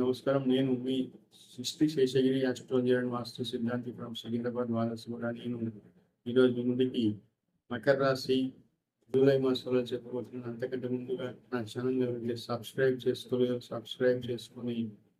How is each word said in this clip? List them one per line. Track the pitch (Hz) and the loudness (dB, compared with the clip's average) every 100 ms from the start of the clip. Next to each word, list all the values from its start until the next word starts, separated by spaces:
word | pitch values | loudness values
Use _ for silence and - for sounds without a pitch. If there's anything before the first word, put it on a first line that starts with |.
నమస్కారం. | 127 123 139 135 127 | 0 0 0 2 4
నేను | 131 135 127 | 2 2 0
మీ | 127 131 123 - _ - - | -2 -2 -4 -8 _ -20 -18
సృష్టి | - 123 - 156 | -12 -8 0 2
శేషగిరి, | 147 131 135 131 131 127 | 4 2 4 4 4 2
అస్ట్రోలజీ | 123 - 131 123 123 | 0 0 2 4 4
and | 123 | 2
వాస్తు | 120 117 - 120 | -2 -6 -8 -6
సిద్ధాంతి | 120 117 123 123 113 | -2 -2 -2 -4 -10
from | 120 117 | -10 -10
సికింద్రాబాద్, | 113 117 120 120 120 113 | -6 -4 -2 -2 0 0
వారసుగూడ. | 117 113 113 117 117 117 | 0 -2 -8 -6 -6 -4
నేను | 120 120 110 104 - _ _ _ 120 | -6 -4 -6 -6 -16 _ _ _ 0
ఈరోజు | 123 127 120 | 6 6 4
మీ | 123 | 0
ముందుకి | 123 131 127 107 104 - _ _ _ - | 2 0 2 0 0 -6 _ _ _ -10
మకర | 120 143 131 | -2 2 4
రాశి | 135 131 - 131 131 - _ _ _ _ _ | 4 0 0 0 0 -6 _ _ _ _ _
జూలై | 131 139 135 | 4 6 6
మాసంలో | 131 123 127 127 117 | 4 0 0 0 0
చెప్పబోతున్నాను. | 120 120 123 113 127 120 | -4 -6 -8 -8 -10 -10
అంతకంటే | 117 117 127 123 | -8 -6 -6 -4
ముందుగా | 127 127 127 127 123 - | -4 -4 -6 -6 -10 -6
నా | 123 107 | -6 -6
ఛానల్ని | 123 127 131 123 | -4 -2 0 0
ఎవరైతే | 120 117 117 - | -2 -4 -6 -4
సబ్స్క్రైబ్ | 120 - - 135 127 127 | -6 -6 0 2 2 0
చేసుకోలేదో | 123 - 127 123 123 | -2 -2 0 2 0
సబ్స్క్రైబ్ | - 120 117 - 127 123 123 | -6 -10 -10 0 2 2 -2
చేసుకొని | 117 - 123 120 117 110 101 _ _ | -8 -10 -10 -6 -4 -4 -8 _ _